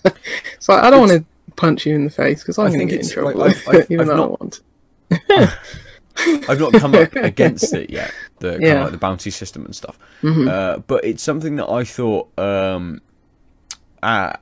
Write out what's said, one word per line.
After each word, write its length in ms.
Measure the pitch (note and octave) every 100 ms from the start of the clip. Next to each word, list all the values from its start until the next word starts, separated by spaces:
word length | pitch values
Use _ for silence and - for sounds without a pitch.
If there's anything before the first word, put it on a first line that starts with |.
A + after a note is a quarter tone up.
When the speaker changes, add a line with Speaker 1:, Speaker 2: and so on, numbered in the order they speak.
| F#3
Speaker 1:
it's 640 | - - - - - -
like, 140 | F#3+
I 80 | B3
don't 120 | C4+ G#3
Speaker 2:
It's 60 |
Speaker 1:
wanna 120 | E3 D#3+ _ - -
punch 320 | E3 - D3+
you 80 | D3+
in 80 |
the 80 | D3
face 320 | - C#3 D3
'cause 160 | - F#3+
I'm 80 | G3+
Speaker 2:
I 20 |
Speaker 1:
gonna 80 | D3+
Speaker 2:
think 120 | -
Speaker 1:
get 40 | -
in 60 | -
Speaker 2:
it's, 60 |
Speaker 1:
trouble, 200 | - C#3+ A#2
Speaker 2:
like, 180 | - - -
I've, 80 | E3
I've, 100 | -
Speaker 1:
<laughs> 40 |
even 100 | E3+
Speaker 2:
I've 60 | D#3
Speaker 1:
though 60 |
I 40 | D3
Speaker 2:
not 100 | -
Speaker 1:
don't 120 | -
want 200 | - - _ _ _ _ -
to. 500 | E3+ - G4 G#3 - - - - - _ -
<laughs> 340 | E4+ D4 -
Speaker 2:
I've 80 | C#3
not 140 | D3+
come 200 | A3+ C#3
up 220 | G3+ D#3+ C4+
against 580 | G#3 - - - -
it 160 | E2 -
yet, 240 | - - - - -
the, 120 | F2+
kind 120 | E2+
of, 40 | D#3+
Speaker 1:
Yeah. 140 | C#3
Speaker 2:
like, 80 | E2
the 60 | F2
bounty 320 | F#2+ F2+ G#2
system 340 | - F#2+ - -
and 100 | -
stuff. 220 | - - _ _
Speaker 1:
Mm-hmm. 260 | D#3 D#3+ C3
Speaker 2:
Uh, 300 | F#2+ F#2 - -
but 180 | B2+
it's 200 | A2+ -
something 320 | - D3+ D#3 D3
that 120 | -
I 160 | A#2+
thought, 440 | A#2 - A#2+ G2+ - -
um, 640 | G2 G2 F#2+ F#2 F2 D2 _ _ _ _ _ _ - - _ _
uh, 300 | A2 G#2+ F#2 -